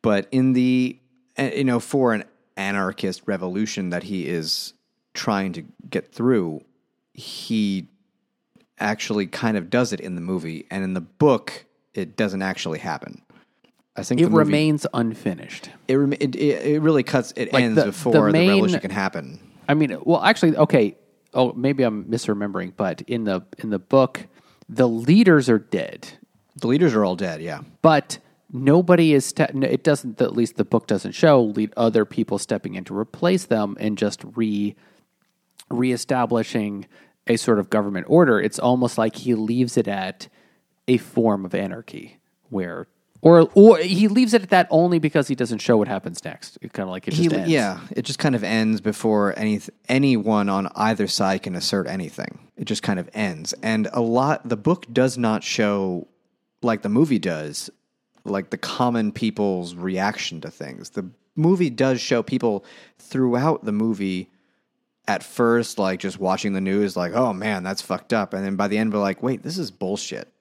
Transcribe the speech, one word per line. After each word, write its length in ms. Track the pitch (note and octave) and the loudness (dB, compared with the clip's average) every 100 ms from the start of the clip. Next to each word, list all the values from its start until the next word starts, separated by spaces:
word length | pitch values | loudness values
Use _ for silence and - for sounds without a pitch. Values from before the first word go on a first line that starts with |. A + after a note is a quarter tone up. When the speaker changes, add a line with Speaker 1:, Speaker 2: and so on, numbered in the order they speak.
Speaker 1:
But 260 | A2+ G2+ - | 2 0 0
in 220 | C3 C3 | 0 2
the, 440 | B2+ B2+ B2+ B2+ - _ _ _ - | 2 2 2 0 -6 _ _ _ -6
uh, 140 | C3+ A#2+ | -4 -2
you 80 | |
know, 160 | C3+ A#2+ | 0 -2
for 340 | - C#3 B2 | -2 0 0
an 100 | A2 - _ _ - | 0 -6 _ _ -8
anarchist 640 | G2 G2+ F#2 - G2 F#2 - | -4 -2 -4 -4 -6 -6 -6
revolution 640 | F#2+ F#2 F#2+ G#2+ - F#2 | -6 -4 -4 -6 -6 -6
that 120 | F2 | -6
he 240 | F#2 F#2+ D2 | -6 -8 -6
is 460 | E2+ D#2 - - _ _ _ _ | -6 -6 -8 -10 _ _ _ _
trying 400 | - - G2+ F#2+ | -8 -2 -2 -4
to 100 | E2+ D2+ - - | -8 -16 -20 -8
get 220 | F2+ - | -8 -8
through, 500 | - A#2+ A#2 E2+ D#2 _ _ _ _ _ | -4 0 2 0 -8 _ _ _ _ _
he 760 | - - - - A2+ G#2 F#2+ E2 _ _ _ _ _ _ _ _ _ | -20 -18 -16 -4 -2 0 -2 -8 _ _ _ _ _ _ _ _ _
actually 480 | G#2 G#2+ - G#2 F#2 | -4 -4 -4 -4 -4
kind 300 | - A#2 G#2 | -4 -4 -4
of 120 | F2 | -2
does 240 | B2 A#2+ | -2 -2
it 60 | G2 | -6
in 160 | - F2 | -8 -10
the 60 | |
movie, 440 | E2+ F#2 D#2+ D#2+ - | -6 -6 -6 -12 -10
and 120 | F#2+ | -8
in 100 | F#2+ | -6
the 80 | F#2 | -6
book, 640 | E2 _ D3 A#2+ - - _ _ _ | -10 _ 2 2 -2 -18 _ _ _
it 220 | - E2+ - | -10 -8 -4
doesn't 240 | G#2+ F#2+ | -4 -2
actually 380 | F#2+ F#2 - D#2+ | -6 -6 -8 -8
happen. 420 | F#2 D2+ - - _ _ _ _ _ _ _ - | -8 -10 -12 -20 _ _ _ _ _ _ _ -12
I 80 | |
think 180 | G2 B2 | -4 0
Speaker 2:
It 40 | E3+ | 4
Speaker 1:
the 40 | |
movie 80 | - | 4
Speaker 2:
remains 480 | D3+ D3 D#3 D3+ - | 4 2 2 0 -2
unfinished. 760 | B2+ A#2 G#2+ G#2 F2 E2 - - - - | -2 -4 -4 -8 -8 -14 -18 -18 -14 0
Speaker 1:
It, 80 | C3 | 2
rem-, 180 | C#3 | 2
it, 220 | C#3+ C#3 B2 | 0 -2 0
it, 300 | D3 F#2 C#3+ | 0 0 0
it 160 | D3+ | 2
really 220 | D#3 D3 | 4 2
cuts. 300 | B2 C3+ A#2 - | 2 0 -2 -6
It 180 | A#2 | 0
Speaker 2:
Like, 100 | C3+ A#2+ | 2 4
Speaker 1:
ends 100 | A2 | 2
Speaker 2:
the, 100 | - | 2
Speaker 1:
before 260 | F#3+ C3+ | -2 2
Speaker 2:
the 80 | A2+ | 4
Speaker 1:
the 100 | G#2+ | 4
Speaker 2:
main, 180 | D#3+ F#3 | 4 4
Speaker 1:
revolution 300 | G3 G3 F3 | 4 2 0
can 120 | F#3+ | -4
happen. 480 | G2+ F#2+ - C2+ - - _ - | -4 -4 -6 -12 -18 -20 _ 0
Speaker 2:
I 40 | D3 | 2
mean, 220 | C#3+ E2 | 0 -2
well, 200 | - E3 | 0 4
actually, 320 | - A3+ E3+ D3+ | 4 4 2 4
okay. 380 | D3+ C#3+ G2+ - _ _ _ | 4 6 4 -2 _ _ _
Oh, 200 | B2+ B2+ | 0 0
maybe 300 | B2 C3+ C3+ | 0 -2 0
I'm 220 | A#2+ G#2+ - | 0 -2 -4
misremembering, 680 | A#2 - G#2 G2+ F#2+ F2+ - | -4 -2 -4 -4 -6 -10 -4
but 260 | F#2+ D#2+ | -4 -4
in 200 | - A#2+ | -6 -4
the, 180 | G#2+ F#2 - - | -2 -4 -6 -12
in 100 | A2+ | -6
the 100 | G2+ | -6
book, 460 | _ C3+ B2+ - - _ _ _ - | _ 4 4 -2 -16 _ _ _ -10
the 200 | A#2 B2+ | 0 2
leaders 600 | A2+ A#2+ G3 G3 D#3 B2+ | 2 4 8 8 8 6
are 100 | A2 | 2
dead. 500 | - F#2+ - - - - _ _ _ - | 2 -6 -6 -10 -20 -20 _ _ _ -6
Speaker 1:
The 100 | - | 0
leaders 260 | C#3+ E3+ | 4 4
are 120 | G#2+ G2 | 4 2
all 100 | F2+ | 0
dead, 260 | F#2+ D#2 | -6 -6
yeah. 200 | E2 D2+ D2+ _ | -10 -10 -14 _
Speaker 2:
But 360 | D#3+ D3+ - - _ _ _ | 4 4 0 -16 _ _ _
nobody 640 | B2+ C3+ E3 F3 F3 D#3+ | -2 4 4 6 4 6
is, 120 | C#3+ - | 4 2
ste-, 160 | - | -2
n-, 220 | D3+ C3+ | -2 0
it 200 | C3 B2+ | -2 0
doesn't, 380 | - D3 B2+ G#2+ | 0 0 -4 -2
at 120 | B2 | -2
least 240 | - A#2 - | 0 -2 -2
the 80 | G2+ | 0
book 220 | A2+ - | 0 0
doesn't 260 | G2+ - | -4 -4
show, 280 | - E3 C#3 | 2 6 6
lead 300 | A2 G#2+ G#2+ - | 4 -2 -4 0
other 280 | A2+ A2 G#2 | 2 2 0
people 320 | - A2 G2+ | -2 -4 -4
stepping 380 | - G2+ G2+ F#2+ | -4 -6 -6 -10
in 80 | F2+ | -8
to 120 | G2 | -8
replace 480 | A2 - F3 F#3 - | -8 -2 0 0 0
them 300 | A2+ G#2 - | -2 -2 -4
and 180 | G#2+ G2+ | -4 -2
just 240 | G#2 - - A#2+ | -4 -4 -12 -4
re-, 400 | A2+ G2+ G#2 - _ _ _ _ _ _ _ - - | -2 -2 -4 -6 _ _ _ _ _ _ _ -20 -8
reestablishing 1160 | A#2+ B2+ A#2+ - B2+ A#2+ A#2 A2 A#2 G#2 G2+ - _ _ _ - | -2 -2 -2 -2 0 2 0 0 -4 -4 -8 -14 _ _ _ -2
a 100 | A#2 | 0
sort 220 | - G#2+ | 2 0
of 100 | G2+ | 2
government 360 | G#2+ G2+ F#2+ - | 0 0 -6 4
order. 300 | E3 D3+ G#2+ | 6 6 4
It's 200 | G#2 - | 0 0
almost 380 | B2+ B2+ B2 - | 0 2 0 0
like 180 | A2 - | -2 -2
he 180 | A2 A2+ | -4 -2
leaves 420 | A2 A#2+ B2 B2 | -2 -2 0 0
it 100 | G#2+ | -2
at 400 | G2 F#2+ - - _ _ _ _ _ - | -4 -8 -10 -20 _ _ _ _ _ -2
a 100 | B2 | -2
form 480 | - - A2+ G2+ F#2 | 0 0 0 0 -4
of 80 | F#2+ | -6
anarchy 640 | F#2+ F2 - - E2+ _ _ _ _ | -6 -10 -14 -18 -18 _ _ _ _
where, 380 | G#2+ F2 F2 - _ _ _ | -8 -6 -10 -16 _ _ _
or, 280 | D#3+ E3+ E3 | 8 8 8
or 240 | - G#3+ F3 | 10 10 10
he 300 | F3+ F#3+ G#3+ | 4 2 4
leaves 260 | A3+ B3 | 4 4
it 80 | A3+ | 2
at 80 | F#3+ | 4
that 180 | F#3 F3 | 2 4
only 260 | D#3+ F3 E3+ | 2 4 2
because 280 | D3+ D#3 C#3 | 2 0 0
he 80 | B2+ | -2
doesn't 240 | B2 A2+ | -2 -2
show 180 | - A2+ | 2 2
what 100 | G2+ | 2
happens 360 | G2 F#2 E2+ D#2+ | -4 -8 -12 -14
next. 320 | - - - | -16 -20 -18
It 120 | - | -14
kinda 160 | - F#2+ | -10 -8
like 180 | F#2 - | -8 -4
it 60 | |
Speaker 1:
He 100 | D#3+ E3+ | 0 0
Speaker 2:
just 80 | D3+ | 0
Speaker 1:
le-, 60 | |
Speaker 2:
ends. 100 | E3 | 0
Speaker 1:
yeah, 280 | D3+ G#2 F#2 - | 0 0 -6 -10
it 100 | - | -8
just 180 | B2 C#3 | -8 -2
kind 160 | D3+ A#2+ | -2 0
of 80 | |
ends 380 | G2+ A2+ A2 G#2+ | 0 0 0 0
before 560 | G#2+ G#2 A2 G#2+ G2+ - | -2 -2 0 2 0 -2
any, 240 | G#2+ G#2 - _ - | -2 -4 -6 _ -2
anyone 600 | C3 C#3 A#2+ G#2 G#2+ G2+ | 2 2 2 2 0 0
on 180 | G2 F#2+ - | -2 -4 -2
either 320 | A2 A2 G2 | -2 0 -2
side 360 | - F#2+ F#2+ | 0 0 -2
can 120 | G#2 F2 | -4 -6
assert 320 | - G2 F#2 | -2 -2 -4
anything. 520 | F#2+ F2 - - - - - | -6 -8 -10 -14 -14 -20 -14
It 80 | - | -6
just 180 | G#3 | -4
kind 160 | - F#3+ | -2 -4
of 100 | - | -6
ends. 400 | G#3+ G#3 E3 D#2 - | -6 -6 -6 -10 -8
And 240 | A2 A2 G#3+ | -4 -2 -2
a 80 | B2 | -2
lot, 460 | A#2 A#2+ C#3 D3+ A#2+ | 0 2 0 -2 -4
the 100 | A2 | -2
book 280 | C#3+ F3+ - | 0 -2 -2
does 260 | A#2 C3 B2+ | 0 0 0
not 260 | A#2 A2 | -2 -2
show, 640 | - - G#2 G2+ F#2+ F2 - _ _ _ _ _ | -4 -2 0 0 -2 -6 -10 _ _ _ _ _
like 200 | A#2+ A2 | -2 -2
the 80 | G#2 | 0
movie 300 | A2 D#3 A2 | 2 2 2
does, 500 | F2+ D#2+ D2+ C#2+ - _ _ _ _ _ | 0 -6 -8 -12 -14 _ _ _ _ _
like, 280 | - G2 F#2 | -6 -6 -6
the 60 | G2 | -10
common 540 | - - B2 A#2 G#2+ | -8 -2 -2 0 -2
people's 640 | - A2 G#2+ G2+ F#2 F2 | -2 -4 -2 -2 -2 -6
reaction 680 | F2 F#2 F#2+ G2 G#2+ - E2 | -8 -6 -2 -2 -4 -10 -10
to 100 | D2+ | -14
things. 400 | - D2 B1+ - | -14 -16 -14 -12
The 180 | - F#2 _ _ - | -12 -12 _ _ 0
movie 360 | E3 F#3 E3 | 2 2 0
does 280 | A#2 C3 B2 | 0 0 0
show 220 | - A#2+ | 0 -2
people 420 | G#2+ B2+ A#2 G2+ - - - _ | 0 -2 -2 -2 -8 -20 -20 _
throughout 680 | - C3 B2+ A#2+ D3+ D#3 G#2+ | -8 -2 0 0 0 -2 -4
the 60 | |
movie 580 | G#2 A2+ G2 G2 F#2 F#2+ _ _ _ _ _ _ _ - | -2 -2 -2 -4 -4 -8 _ _ _ _ _ _ _ -6
at 160 | G2 | -6
first, 560 | - - A#2 A#2 A2+ - | -6 0 2 2 0 -4
like, 200 | F#2+ F#2 | -4 -2
just 200 | G2 F#2+ | -8 -6
watching 340 | F#2 F#2+ G#2 | -4 -2 -2
the 80 | F#2+ | -4
news, 340 | F#2+ G2 G2+ F2+ | -2 -2 -2 -4
like, 180 | F2 | -4
"Oh 200 | A2 B2+ | 0 -2
man, 300 | F#2+ G#2+ G2 | -2 -6 -6
that's 180 | F2+ G2 | -6 -8
fucked 320 | - F#2 _ | -6 -8 _
up." 220 | A2+ G2 F#2+ | -4 -2 -6
And 100 | G2 | -6
then 100 | F#2+ | -4
by 100 | G2+ | -2
the 100 | G#2 | -2
end, 160 | A2 | -2
we're 60 | G#2 | -2
like, 240 | G2 F#2 | -2 -2
"Wait, 180 | B2 B2 | -6 -6
this 160 | C3+ F#3 | -8 -8
is 140 | D3 | -10
bullshit." 600 | _ F#2 G2+ - G#1 - _ | _ -8 -6 -8 -12 -16 _